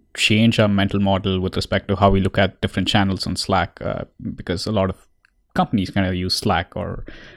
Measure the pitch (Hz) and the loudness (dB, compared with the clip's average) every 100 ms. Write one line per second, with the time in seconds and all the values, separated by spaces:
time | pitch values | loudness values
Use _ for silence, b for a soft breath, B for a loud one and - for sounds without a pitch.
0 | _ - - 107 113 117 107 98 98 101 | _ -4 2 4 4 4 4 4 2 2
1 | 98 98 101 95 92 - - 98 - 95 | 2 2 0 -2 -2 -4 -2 -4 -2 2
2 | 98 98 92 - 95 - 101 - 92 107 | 4 4 2 0 0 0 -4 -2 0 2
3 | 98 92 - 95 - 95 87 - - - | 2 -2 -4 -6 -2 0 0 -6 -8 -6
4 | - - - - - - - 107 95 - | -10 -12 -12 -10 -6 -4 -2 0 0 -4
5 | _ _ _ _ _ - 92 101 90 101 | _ _ _ _ _ -2 0 0 -2 -2
6 | 92 90 92 - 107 85 87 - 90 90 | -2 -2 -4 -2 0 -2 -2 -8 -8 -8
7 | - B B | -12 B B